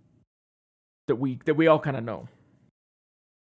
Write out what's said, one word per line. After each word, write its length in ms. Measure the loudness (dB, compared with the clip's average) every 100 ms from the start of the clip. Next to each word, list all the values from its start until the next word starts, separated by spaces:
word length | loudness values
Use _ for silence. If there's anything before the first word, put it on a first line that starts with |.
| _ _ _ _ _ _ _ _ _ _ -4
that 80 | -4
we, 240 | -4 -4
that 100 | -2
we 120 | 2 4
all 140 | 4
kinda 200 | 2 -6
know. 280 | -8 -10 -14 -20 _ _ _ _ _ _ _ _ _ _ _